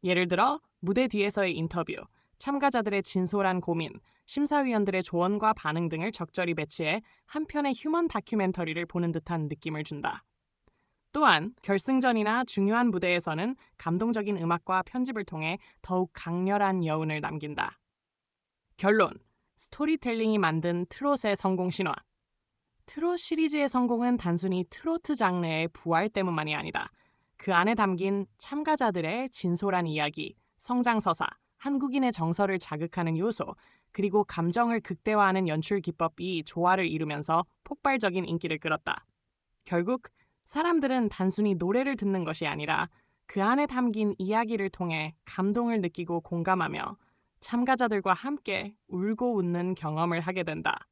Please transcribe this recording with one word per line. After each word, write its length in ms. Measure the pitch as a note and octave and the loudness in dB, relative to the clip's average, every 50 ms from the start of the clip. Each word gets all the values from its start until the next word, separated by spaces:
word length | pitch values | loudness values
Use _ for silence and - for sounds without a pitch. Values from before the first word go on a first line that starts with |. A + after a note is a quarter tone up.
| - | 2
예를 240 | F#3 F3+ F3 F#3 F3 | 2 2 4 4 2
들어 320 | F3+ F3 G#3 C4 D4 D#4 _ _ _ _ | 4 4 4 2 2 0 _ _ _ _
무대 280 | - E3+ G3+ B3 B3+ B3+ | -2 0 2 2 2 2
뒤에서의 480 | G#3+ G#3 G3 G3+ G3+ - G3+ F#3 E3+ | 2 0 0 0 2 0 0 0 0
인터뷰, 380 | - D#3+ E3 - F3 E3 - - - - - _ _ _ _ _ | -2 -4 -2 -2 -4 -4 -4 -6 -10 -10 -16 _ _ _ _ _
참가자들의 640 | _ - C4+ C#4+ C#4+ C4+ C#4+ C4 A#3+ A3 G#3 G3 G3+ F#3+ | _ -4 -2 -2 2 2 2 2 2 0 2 0 0 0
진솔한 580 | - - F#3+ F3+ F3 - G#3 G3 F#3+ F#3 F#3 | 0 0 0 0 2 0 2 2 2 2 0
고민, 320 | E3+ - E3+ E3+ D#3+ D3 - - _ _ _ _ _ | 0 -2 -2 -2 -2 -6 -8 -14 _ _ _ _ _
심사위원들의 760 | - - - D4 C#4+ D4 D4 C#4 C4 A#3+ G#3+ G#3 G3 F#3+ F#3 F3+ | -8 -2 -2 0 2 2 2 2 2 2 2 2 2 0 0 -2
조언과 500 | - - E3+ F3 F#3 G3+ G#3 G#3 G#3+ A3 | 0 0 0 2 2 2 2 2 2 0
반응 340 | - - D#3 D3+ E3 E3+ E3 | 0 -2 -4 -2 0 -2 -2
등을 240 | E3 D#3+ E3 G#3 G#3+ | -2 -2 -4 -4 -4
적절히 420 | - F3 D#3+ _ - F3+ F3 E3 | -6 -10 -8 _ -4 -2 -2 -2
배치해 460 | D3 D3+ D3+ - - E3+ D3+ E3 G#3+ A3 _ _ _ _ | -2 -4 -6 -4 -4 -2 0 -2 -2 -4 _ _ _ _
한편의 480 | _ - D4+ D#4 - - D4 D4 C#4 C4 | _ -6 -6 -6 -4 -2 -2 0 0 -2
휴먼 320 | B3 - D4+ D#4 E4+ E4+ D#4+ | -2 -2 -2 0 0 0 0
다큐멘터리를 760 | - A3 - - - G#3+ G3 F#3 F3+ - F3 D#3+ D#3+ E3 E3+ | -2 -4 -4 -2 -2 0 0 0 0 -2 -4 -4 -2 -4 -6
보는 260 | E3+ - F3 F3 E3+ E3 | -4 -2 -2 0 0 0
듯한 360 | E3 D#3 - F3 E3 D#3 D3 | -4 -4 -4 -4 -4 -2 -4
느낌을 360 | D3 D3 - D#3+ D#3 D3+ D3+ | -6 -6 -6 -6 -6 -4 -6
준다. 380 | - D#3+ D3 - - - - _ _ _ _ _ _ _ _ _ _ _ _ _ _ _ _ _ _ _ | -6 -8 -6 -6 -6 -6 -8 _ _ _ _ _ _ _ _ _ _ _ _ _ _ _ _ _ _ _
또한 420 | C#4+ D4+ C4+ F#3 D3+ D#3 G3+ B3 _ _ | 2 4 6 6 4 2 -2 -8 _ _
결승전이나 800 | - G3+ G3 - - C4+ C4 B3+ C4 A#3+ A3 G#3 G#3 A3 A#3+ B3+ | 0 0 0 2 2 2 2 4 4 2 2 2 2 0 0 -2
중요한 460 | B3 - - G3 G3 A3 A#3 B3 A#3+ | -2 0 2 2 2 4 4 4 4
무대에서는 680 | F#3+ F3+ F3+ F3+ F3 F3 E3+ - D#3 D#3 F3+ A3+ C4+ - _ _ _ _ | 2 2 2 2 2 2 0 -2 -2 -2 -2 -4 -4 -6 _ _ _ _
감동적인 580 | - E3 E3 F3+ A3 A3+ A#3 A3 G#3 G3+ G#3 | -4 -2 0 0 2 0 0 0 0 -2 -2
음악과 460 | F#3+ E3 E3 E3+ E3+ _ - F#3 F#3 F3+ | -2 0 0 0 -2 _ -2 -2 -2 -2
편집을 420 | - - B3+ B3+ B3+ C4 A3 G3 | -2 -4 -4 -2 -2 -2 -6 -6
통해 340 | - - D#3 D#3 D#3+ F3 G3 _ - _ _ | -6 -6 -4 -4 -4 -4 -4 _ -16 _ _
더욱 300 | _ - F#3 F#3 F3+ F3 _ | _ -2 0 0 0 -2 _
강렬한 720 | - - E3 E3+ F3 F#3 F#3+ G3+ G#3 G3+ G3 F#3+ F#3 E3+ | -12 -8 -4 -4 -2 0 2 2 2 2 2 2 2 0
여운을 380 | D#3+ D3+ D#3 D#3+ D#3 D#3 D#3 D3+ | 0 0 0 0 -2 -2 -2 -4
남긴다. 560 | D#3+ D#3 D#3 D3 D3+ D3 - - - - _ _ _ _ _ _ _ _ _ _ _ _ _ _ _ _ _ _ _ _ | -4 -6 -6 -8 -8 -4 -4 -4 -6 -6 _ _ _ _ _ _ _ _ _ _ _ _ _ _ _ _ _ _ _ _
결론, 380 | - - G3 G#3 A3 G3 E3 - - _ _ _ _ _ _ _ | -2 2 4 6 6 4 2 2 -8 _ _ _ _ _ _ _
스토리텔링이 840 | _ - - - - D4 D#4 D#4+ D4 - B3 A#3 A3+ A3 A3 G#3+ | _ -14 -12 -6 -4 0 0 0 0 0 -2 -2 0 2 2 2
만든 480 | G#3+ F#3+ E3 D#3+ D#3+ D#3 F3 F3 F3 F3+ F3 | 4 2 2 2 2 0 0 0 0 -2 -4
트롯의 460 | - - C4+ C#4+ C#4+ - - G#3+ G3+ | -6 -4 0 0 0 2 2 0 0
성공 340 | G3+ - F#3+ F#3+ F3+ F3+ F3+ | 2 0 0 0 0 0 -2
신화. 240 | E3+ - F#3+ E3+ - - - _ _ _ _ _ _ _ _ _ _ _ _ _ _ _ _ | 0 -2 -2 -2 -2 -6 -10 _ _ _ _ _ _ _ _ _ _ _ _ _ _ _ _
트롯 320 | - - D4 D#4 E4+ F4+ F4 | -14 -8 -2 -2 0 0 0
시리즈의 500 | - - F4 D4+ D#4+ D#4 D4 D4+ C#4+ C#4 | -2 -2 0 2 2 2 2 2 0 2
성공은 480 | - B3+ B3 B3 A#3+ A3+ A#3+ B3 B3 | 2 2 2 2 2 2 2 2 2
단순히 460 | A#3+ - F3+ E3+ E3+ F3 F#3+ F#3 F3+ F3+ - | 2 2 0 0 2 2 0 0 0 -2 -4
트로트 460 | - - - E4 E4 E4+ _ - D4+ | -6 -6 -4 -2 -2 -2 _ -2 -2
장르의 520 | B3 A3+ F#3+ F3+ F3+ F3 E3 D#3+ D#3 D#3+ E3 _ | 2 2 2 2 2 0 0 0 0 -2 -2 _
부활 360 | - - E3 E3 E3 F#3 G#3+ | -6 -4 0 2 2 2 2
때문만이 460 | - G3+ F#3+ F#3 E3+ D#3+ D#3 D3+ D3+ | 0 -2 -2 0 0 -2 -2 -2 -4
아니다. 380 | D3 - - - - - - _ _ _ _ _ _ _ _ _ | -4 -6 -6 -6 -6 -8 -8 _ _ _ _ _ _ _ _ _
그 160 | _ - - F#3 | _ -4 2 2
안에 220 | E3+ F3 G#3 A#3 | 4 4 4 4
담긴 520 | A3 G#3+ G3 F#3 E3+ F#3 G3 G3 G3+ G3 - _ _ | 4 4 2 2 0 0 0 0 0 -2 -4 _ _
참가자들의 920 | - - C#4 D4 D4+ D#4 D#4 D4 C4+ A3+ F#3 F3+ E3 D#3+ F3+ A#3 C4 C4 | -10 -6 -6 -4 0 0 0 2 2 0 0 0 -2 -2 -2 -4 -4 -6
진솔한 580 | - - - F3+ E3+ E3+ - G3+ F#3 F3+ F3 E3 | -6 -2 0 0 0 2 0 0 0 0 0 0
이야기, 480 | D3+ D3+ D3 D3 D3+ - D#3 - - _ _ _ _ | 0 0 -2 -2 -2 -4 -8 -8 -10 _ _ _ _
성장서사, 680 | _ - - B3 B3 B3 A#3+ A#3 A3 G3+ F#3+ E3 - - - - _ _ _ _ | _ -6 -2 0 2 2 2 2 2 2 2 0 0 0 -4 -6 _ _ _ _
한국인의 560 | _ - C#4 C#4 C#4 C4 C#4 B3 C#4 C4 B3 A3+ | _ -4 -2 -2 0 0 0 0 2 2 2 2
정서를 480 | - E3 E3 E3+ - G3+ G3 F#3+ F#3 | 2 0 0 2 2 2 2 2 -2
자극하는 580 | - - - D3 D#3 E3 - - E3+ E3+ D#3+ D#3+ | -2 -4 -4 -4 -4 -4 -2 -2 0 0 2 2
요소, 380 | F3+ A3+ A#3 - - - - _ _ _ _ _ _ _ | 2 0 0 -2 -4 -6 -8 _ _ _ _ _ _ _
그리고 320 | _ - F#3+ G3+ F3+ G#3+ G3+ | _ -2 -2 2 4 2 2
감정을 580 | _ - - E3 E3+ F3 A#3 A#3+ A#3 A#3 A3+ | _ 0 0 0 2 4 2 2 2 2 -2
극대화하는 680 | - - F#3 - _ - G#3+ G#3+ G3+ F#3+ F#3 F#3+ F#3+ E3+ | -2 -4 -10 -6 _ 0 4 4 4 4 4 2 2 2
연출 320 | D3+ D#3 D#3+ - G#3 G3+ | 0 0 0 0 0 0
기법이 640 | E3+ - E3 _ E3+ E3 _ - F3 F#3 F#3 E3 D#3 | 0 -2 -4 _ -2 -2 _ -4 -6 -4 -4 -4 -6
조화를 420 | - - E3+ E3+ F3+ F#3 F#3+ F#3 | -6 -4 2 4 4 4 4 2
이루면서 560 | E3 - D#3 D#3+ D3+ D3+ C#3+ D3 - D#3+ E3 F3+ _ _ _ _ | 0 -2 -2 -4 -4 -4 -6 -2 0 2 0 0 _ _ _ _
폭발적인 600 | - D4 - _ C#4 C4+ C4+ G#3+ G3+ F3 F#3+ F3+ | -14 -14 -2 _ 0 2 2 2 2 0 0 -2
인기를 340 | - E3 E3+ - E3 D#3+ D3+ | -2 -2 -4 -2 -2 -4 -4
끌었다. 460 | - E3 D3+ D3+ _ - - - - _ _ _ _ _ _ _ _ _ _ _ _ | -2 -2 -2 -2 _ -4 -6 -6 -8 _ _ _ _ _ _ _ _ _ _ _ _
결국 440 | - F#3 E3+ F3 F#3 B3 B3+ _ - _ _ _ _ _ _ _ | -2 0 0 0 0 -2 -4 _ -12 _ _ _ _ _ _ _
사람들은 640 | - - C#4+ D#4+ F4 E4+ E4 C#4 C4+ C4 B3+ A#3+ G#3 | -8 -2 0 2 4 4 4 4 4 2 2 2 0
단순히 480 | - - F#3 F#3+ F#3 - G#3+ G#3 G3 | 0 0 0 0 2 2 2 2 2
노래를 400 | E3+ F3 F3+ G3+ A#3+ C4+ C4+ C#4 | 2 0 0 2 2 2 0 -2
듣는 260 | - G3+ G3+ G3 F#3+ F3 | -2 -2 0 0 0 -2
것이 240 | D#3 D#3+ - E3 | -2 -4 -2 -2
아니라 420 | D3+ C#3+ D3+ D3 D3+ D#3+ - - F3 _ _ _ _ _ _ _ | -2 -2 -4 -2 0 0 0 0 -2 _ _ _ _ _ _ _
그 160 | _ - G3+ G3 | _ -2 0 2
안에 240 | G#3 B3 C#4 D4 | 2 4 2 2
담긴 480 | C#4+ B3+ B3+ B3 A#3+ G#3+ G#3+ G#3+ G#3 G3+ | 0 0 0 0 0 0 2 0 0 0
이야기를 540 | - F#3 F#3 G#3+ A3 A#3 A3 A#3 G#3+ G3 F#3+ | -2 -2 0 0 0 0 0 -2 -2 -2 -2
통해 460 | - - F3+ E3+ D#3+ D#3 D#3 D#3 D#3+ _ _ | -2 -4 -4 -2 -2 -2 -4 -6 -8 _ _
감동을 560 | - - - F#3 G3 G#3 A#3 A#3+ A#3 A#3 A3 | -14 -4 0 0 2 2 2 2 2 2 0
느끼고 400 | F#3 F3 - - F3 E3 E3+ E3+ | 0 -2 -2 -4 -6 -2 -2 -4
공감하며 760 | E3 - - E3+ E3 F3+ F#3+ F3+ E3+ D#3 - - - - - - _ _ _ _ _ _ _ _ | -4 -4 -4 -2 0 2 2 2 0 -2 -2 -6 -8 -8 -10 -14 _ _ _ _ _ _ _ _
참가자들과 720 | - - - A#3+ B3 B3 C4 A#3+ B3+ A#3 G#3+ G3+ F#3+ G3+ F#3 | -12 -4 -2 0 2 2 2 2 2 2 2 0 2 2 0
함께 640 | - - C4 D4 C#4+ _ - G3 F#3 F#3 G3+ G#3+ _ _ | 0 0 -6 -6 -6 _ -4 -4 -4 -4 -6 -12 _ _
울고 480 | _ F#3+ F3+ F#3 G#3 A3 G#3+ B3 B3 A#3+ | _ -6 -2 -2 -2 0 0 0 0 2
웃는 400 | G#3 F3+ F3 F3 F3 F3 F3+ F#3 | 2 0 0 0 0 0 -2 -4
경험을 460 | - - D#3 D3+ D#3 E3 F3 E3+ E3+ | -4 -4 -4 -2 0 0 0 0 -2
하게 240 | E3+ E3+ F#3 F#3 F3 | -2 -2 -2 -4 -4
된다. 420 | D#3+ D#3 D#3+ D#3+ D#3+ - - - _ | -4 -4 -4 -2 -2 -2 -2 -6 _